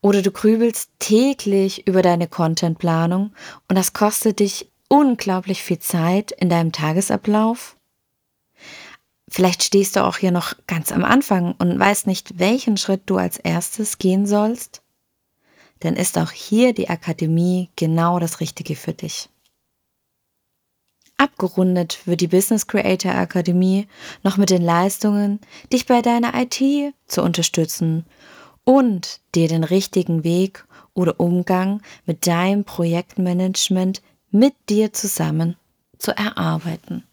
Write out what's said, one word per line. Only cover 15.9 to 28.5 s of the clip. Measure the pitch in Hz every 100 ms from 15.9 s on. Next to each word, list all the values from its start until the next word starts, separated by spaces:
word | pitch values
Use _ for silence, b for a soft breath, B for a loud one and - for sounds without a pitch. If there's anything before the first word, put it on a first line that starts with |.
| -
ist | 190 -
auch | 165
hier | - - 214 247
die | 226 185
Akademie | 170 - 156 160 165 175 180 180 -
genau | 165 165 170 175
das | 170 -
Richtige | 156 - - 139
für | -
dich. | 127 156 - - _ _ _ _ _ _ _ _ _ _ _ _ _ _ _ _ _ _ _
Abgerundet | 277 _ 185 - 185 180 170 - -
wird | 170
die | 175
Business | 180 190 220 -
Creator | 214 - 185 185
Akademie | - 180 185 170 180 185 190 208 B B B
noch | 190 196
mit | 196
den | 185
Leistungen, | 170 170 190 - 214 208 202 208 B B B
dich | 254 -
bei | 240
deiner | 240 233 233
I | - 247
T | - 269 285 285 - _
zu | -
unterstützen | 175 170 165 - 160 - 165 160 165 B B B B